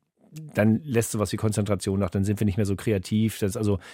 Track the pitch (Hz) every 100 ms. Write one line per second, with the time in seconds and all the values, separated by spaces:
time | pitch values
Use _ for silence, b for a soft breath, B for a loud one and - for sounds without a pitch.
0 | _ _ _ 151 156 - 107 110 151 117
1 | 110 113 104 - 110 104 101 98 - 98
2 | 98 104 98 101 104 95 98 98 - 101
3 | - 110 110 - 104 101 107 98 B